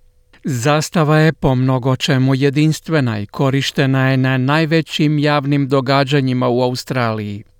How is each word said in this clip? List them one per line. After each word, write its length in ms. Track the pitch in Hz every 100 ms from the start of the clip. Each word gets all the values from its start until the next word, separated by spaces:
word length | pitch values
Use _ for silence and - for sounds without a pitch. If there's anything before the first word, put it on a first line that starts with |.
| _ _ _ - 180
Zastava 720 | 123 139 151 - 170 147 156
je 160 | 160
po 220 | - 143 127
mnogo 400 | 131 127 131 131
čemu 400 | - 131 131 131
jedinstvena 840 | 143 143 156 151 - 156 123 107
i 60 | 101
korištena 840 | - 135 135 - - 135 135 131
je 80 | 131
na 200 | 131 131
najvećim 840 | 127 156 156 165 - - 151 151
javnim 480 | 147 147 139 143 131
događanjima 800 | 139 131 139 131 143 131 127 127
u 140 | 123
Australiji. 840 | 127 127 - 127 113 110 104 101 -